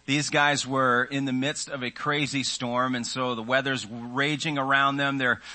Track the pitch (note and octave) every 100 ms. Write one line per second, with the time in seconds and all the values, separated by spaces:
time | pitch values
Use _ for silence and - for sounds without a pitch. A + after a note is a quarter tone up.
0 | - C#3+ C#3+ D3+ D3 C#3 B2+ C3+ C3 A#2+
1 | B2 C#3 C3+ B2+ C#3 D3+ - C#3 B2 -
2 | D3 D3 C3+ C#3 B2 - B2 B2 B2+ B2+
3 | A2+ C3 B2+ A2+ A2+ C3 C3+ C3 G#2 A#2
4 | A#2+ B2+ C#3 D3+ E3 C#3+ C3+ C3+ C#3 C#3
5 | C#3 C#3 B2+ A2+ -